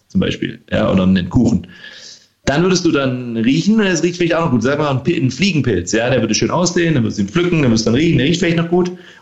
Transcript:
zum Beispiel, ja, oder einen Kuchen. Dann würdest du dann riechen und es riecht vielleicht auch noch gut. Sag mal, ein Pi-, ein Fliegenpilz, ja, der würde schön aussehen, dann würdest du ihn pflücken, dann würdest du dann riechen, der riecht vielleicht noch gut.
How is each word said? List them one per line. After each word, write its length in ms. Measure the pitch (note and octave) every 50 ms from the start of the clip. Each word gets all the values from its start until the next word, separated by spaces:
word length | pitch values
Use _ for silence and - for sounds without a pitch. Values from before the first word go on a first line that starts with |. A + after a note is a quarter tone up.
| _ _
zum 120 | - F#2+
Beispiel, 400 | - - - - - - - - - -
ja, 200 | - G#2 A2 -
oder 120 | - F#2+ F#2
einen 260 | F#2 F#2 F#2 F2 -
Kuchen. 380 | - B2+ A2+ - - F2 - - - - - - - - - - - - _ _ _ _ _
Dann 180 | - C3+ D#3 F3
würdest 220 | F#3+ F#3 E3+ F3
du 80 | E3 D#3+
dann 440 | C#3+ C3+ B2+ B2+ B2 B2 A#2+ A2+
riechen 440 | A2+ A2 B2 C#3 E3 D#3+ G3 A3 A3
und 60 | G#3
es 180 | F#3+ F3+ D3+ D#3
riecht 140 | F3+ E3+ F3
vielleicht 160 | F3 E3 E3
auch 100 | E3 E3
noch 80 | D3 B2
gut. 100 | A2+ G#2+
Sag 160 | C3 D3 D3
mal, 100 | D3+ C#3+
ein 140 | C3+ B2+ -
Pi-, 140 | F3+ E3+
ein 160 | - C3+ B2 -
Fliegenpilz, 580 | - F#3 G3+ D#3+ D3 - B2 G#2 - E2+ -
ja, 180 | - A2+ A#2 B2
der 120 | C3+ A#2+
würde 120 | E3 F3+ G#3+
schön 200 | - B2 G#2 A2+
aussehen, 420 | D#3+ F3+ E3+ - F3+ E3+ E3 D#3
dann 80 | B2+ A2+
würdest 160 | G#2 - G#2+
du 40 | G2+
ihn 60 | -
pflücken, 320 | - E3+ F3 F3 E3+ D#3+
dann 120 | C#3+ B2 A2+
würdest 140 | A2 -
du 40 | A2+
dann 80 | A2+ C3+
riechen, 200 | E3 E3+ D3+ B2+
der 100 | B2+ D#3
riecht 100 | E3+ -
vielleicht 180 | F#3 E3+ E3
noch 120 | E3+ E3 E3+
gut. 240 | F3 F3+ F3+ F3+ F3+ - - - - -